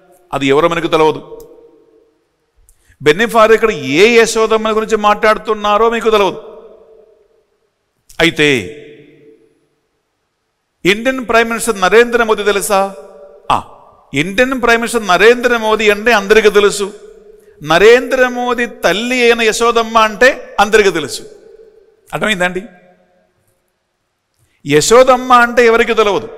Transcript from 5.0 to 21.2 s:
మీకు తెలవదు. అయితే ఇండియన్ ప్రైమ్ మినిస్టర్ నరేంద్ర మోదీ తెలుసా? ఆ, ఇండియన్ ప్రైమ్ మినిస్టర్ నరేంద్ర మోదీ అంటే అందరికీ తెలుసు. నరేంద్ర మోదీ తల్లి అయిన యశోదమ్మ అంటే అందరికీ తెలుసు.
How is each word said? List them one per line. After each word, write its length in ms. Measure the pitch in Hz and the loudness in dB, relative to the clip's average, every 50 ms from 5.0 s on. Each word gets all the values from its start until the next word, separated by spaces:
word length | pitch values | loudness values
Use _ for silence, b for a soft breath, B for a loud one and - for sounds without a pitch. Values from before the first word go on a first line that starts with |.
| 208 208 208 208 226 214 214 208 - 233 220 214 208 208 208 208 220 233 | 0 0 0 2 0 0 0 0 -2 -6 -6 -4 -2 -2 0 2 2 0
మీకు 200 | 233 226 220 226 | 0 -2 0 0
తెలవదు. 320 | 220 208 202 180 156 - - - - - - - - _ _ _ - - _ _ _ _ _ _ _ _ _ _ _ _ _ _ _ _ _ _ _ _ _ - - - | 0 2 0 -2 -4 -6 -14 -20 -20 -20 -20 -20 -20 _ _ _ -20 -20 _ _ _ _ _ _ _ _ _ _ _ _ _ _ _ _ _ _ _ _ _ -16 -6 -4
అయితే 360 | 165 170 - - 151 147 139 120 95 87 - - - - - - - - _ _ _ - - _ _ _ _ _ _ _ _ _ _ _ _ _ _ _ _ _ _ _ _ _ _ _ _ _ _ _ _ _ - | -2 -2 0 0 0 0 0 0 -4 -8 -12 -18 -20 -20 -20 -20 -20 -20 _ _ _ -20 -20 _ _ _ _ _ _ _ _ _ _ _ _ _ _ _ _ _ _ _ _ _ _ _ _ _ _ _ _ _ -2
ఇండియన్ 440 | 170 202 214 226 262 262 262 247 185 | -2 -2 0 -2 -4 -4 -4 -4 -2
ప్రైమ్ 200 | 226 226 233 226 | 0 0 0 0
మినిస్టర్ 320 | 233 220 - 233 214 196 | -4 -6 -6 -6 -4 -2
నరేంద్ర 440 | 185 180 190 226 240 240 233 240 233 | -2 2 4 2 2 2 0 -2 0
మోదీ 200 | 214 220 202 208 | 0 -2 -2 0
తెలుసా? 500 | 202 202 202 185 - 208 190 196 196 190 - - - - - - - - - _ - 139 | -2 -2 -2 -2 -2 -2 -2 -2 -4 -6 -12 -20 -20 -20 -20 -20 -20 -20 -16 _ -4 -4
ఆ, 100 | 101 - - - - - _ _ _ _ _ - | -4 -4 -10 -18 -20 -20 _ _ _ _ _ -6
ఇండియన్ 480 | 135 151 185 196 190 254 262 269 262 233 | -6 -6 -4 -2 -2 -2 -2 -2 -2 0
ప్రైమ్ 180 | 233 233 233 | 0 0 0
మినిస్టర్ 260 | 233 220 226 233 214 | 0 -4 -4 -4 -2
నరేంద్ర 500 | 196 180 175 190 226 247 240 240 247 240 | 0 0 4 4 4 4 2 0 -2 -2
మోదీ 340 | 233 220 220 214 208 220 208 | -2 -2 -2 -2 0 0 0
అంటే 220 | 208 202 214 240 233 | 0 0 0 0 0
అందరికీ 380 | 208 196 196 214 220 208 214 | 0 0 2 2 2 2 2
తెలుసు. 420 | 185 208 202 196 180 - 202 190 - - - - - - - - - b b b b b - | 2 2 2 0 0 -4 -6 -10 -10 -14 -20 -20 -20 -20 -20 -20 -20 b b b b b -6
నరేంద్ర 680 | 147 160 175 190 220 233 254 262 262 269 262 254 254 | -2 0 4 6 6 6 4 2 -2 -2 -2 -2 -2
మోదీ 380 | 247 247 247 247 247 240 240 | -2 -4 -6 -6 -4 -4 -6
తల్లి 560 | 226 - - - 175 170 196 233 247 254 254 240 | -8 -6 -4 -2 -2 -2 -2 -4 -4 -4 0 0
అయిన 200 | 233 233 233 233 | 0 0 2 0
యశోదమ్మ 560 | 220 202 - 233 233 233 226 226 220 226 226 | -2 -2 0 -2 0 0 0 -2 0 0 0
అంటే 580 | 220 214 214 185 - 262 302 - - - - - | 0 0 0 2 2 0 0 -2 -8 -8 -2 -2
అందరికీ 300 | 202 214 202 214 202 196 | 0 2 2 2 2 2
తెలుసు. 320 | 170 165 147 123 - - | 0 -2 -6 -8 -10 -14